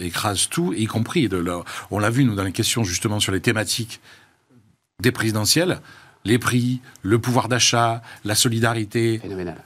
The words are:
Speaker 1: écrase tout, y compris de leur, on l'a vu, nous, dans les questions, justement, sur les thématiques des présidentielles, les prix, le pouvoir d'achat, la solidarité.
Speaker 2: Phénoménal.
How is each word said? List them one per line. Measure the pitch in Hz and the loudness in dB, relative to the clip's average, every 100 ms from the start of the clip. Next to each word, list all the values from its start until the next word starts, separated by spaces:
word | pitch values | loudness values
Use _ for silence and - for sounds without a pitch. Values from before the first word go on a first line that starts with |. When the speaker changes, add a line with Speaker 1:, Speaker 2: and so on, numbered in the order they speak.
Speaker 1:
écrase | 87 - 104 95 - | -6 -4 -2 -2 -2
tout, | - 175 135 | -2 -2 0
y | 110 | -2
compris | 113 107 180 110 | 0 0 0 0
de | 92 | 0
leur, | 87 87 82 - - | -2 -4 -8 -14 -6
on | 98 | -2
l'a | 104 | 0
vu, | 120 | 4
nous, | 131 | 2
dans | 98 | 2
les | 95 | -2
questions, | 92 107 - | -2 -2 0
justement, | 101 90 110 104 | -2 -2 -2 0
sur | 98 | 0
les | 95 | 0
thématiques | 117 110 104 - 113 - - - _ _ _ - _ _ _ - | 0 0 -2 -4 -6 -10 -20 -20 _ _ _ -20 _ _ _ -2
des | 127 | 0
présidentielles, | - 110 107 107 151 180 - - - - _ 95 | 0 -2 0 0 2 2 -2 -8 -20 -20 _ 2
les | 117 | 2
prix, | - 123 123 127 - - | 4 2 0 -2 -6 -8
le | 95 117 | 2 2
pouvoir | 127 123 110 | 4 0 2
d'achat, | 123 - 120 117 117 - - | 2 2 4 2 0 -8 -10
la | 104 | -4
solidarité. | 107 127 113 117 113 104 120 113 110 | 0 2 2 2 0 -2 0 0 0
Speaker 2:
Phénoménal. | 95 95 87 - | -4 -8 -8 -10